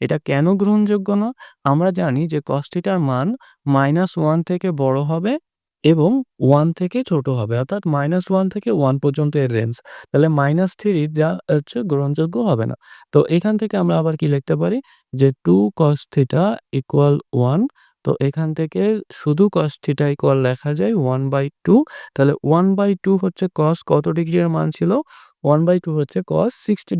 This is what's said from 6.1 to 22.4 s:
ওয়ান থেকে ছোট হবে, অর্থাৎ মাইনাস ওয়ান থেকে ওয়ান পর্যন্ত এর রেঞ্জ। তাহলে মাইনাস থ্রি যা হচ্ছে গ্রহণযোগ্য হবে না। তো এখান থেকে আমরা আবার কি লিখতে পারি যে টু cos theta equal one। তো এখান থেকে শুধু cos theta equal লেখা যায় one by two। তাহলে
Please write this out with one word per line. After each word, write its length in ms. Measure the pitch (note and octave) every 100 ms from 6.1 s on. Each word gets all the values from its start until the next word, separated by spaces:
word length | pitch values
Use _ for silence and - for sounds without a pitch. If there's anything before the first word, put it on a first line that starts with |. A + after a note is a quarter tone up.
| C4+ B3+ - C3
ওয়ান 200 | C#3+ D#3+ D#3+
থেকে 200 | F3+ B3 B3+
ছোট 160 | D#3+ C3+ B2
হবে, 160 | G#2+ A#2
অর্থাৎ 220 | C3 G3+ F3+ C#3+
মাইনাস 300 | C#3+ F3+ -
ওয়ান 140 | F#3+ F#3+
থেকে 160 | G#3 A#3 F#3+
ওয়ান 160 | C3+ C3+
পর্যন্ত 300 | D3 C#3 D3 D3
এর 80 | C3 A2+
রেঞ্জ। 180 | A2+ A#2 - - -
তাহলে 180 | C#3 D#3+ D3
মাইনাস 320 | C#3 D#3+ F#3 -
থ্রি 240 | G#3 F3 D3+ D3+
যা 100 | D#3 F3+ - D3+
হচ্ছে 220 | C#3+ A#3+ G#3
গ্রহণযোগ্য 440 | C#3 C#3 D3 E3 A3 A3
হবে 160 | A#2+ A#2
না। 40 | - - - _
তো 60 | D3 - E3+
এখান 180 | G#3+ G#3+
থেকে 140 | A3 G3
আমরা 140 | F3 E3
আবার 140 | D#3+ D#3
কি 80 | D3+
লিখতে 220 | C#3+ - D3+
পারি 160 | E3+ A#3 - _ _
যে 140 | C3 C3+ C3 E3+
টু 120 | F#3 G#3 -
cos 200 | D3 D3 -
theta 320 | - C3 C#3+ G3 A3+ - C3+
equal 360 | - C#3+ C#3+ C#3+ - B2 B2
one। 140 | D#3 C4 - _ _ -
তো 60 | - C#3
এখান 220 | D#3 D#3+ D#3
থেকে 240 | D#3+ F#3 G3+ A3 - -
শুধু 220 | D3+ D3+ G3+ E3
cos 180 | D3+ -
theta 220 | - C#3 D3
equal 240 | C#3+ C#3+ C3+ B2+
লেখা 240 | B2+ D3 D3+
যায় 140 | G3+ A3 B2+
one 120 | C3 C3+
by 120 | C#3 C#3 -
two। 160 | - A3 D#4 - -
তাহলে 200 | - C#3 -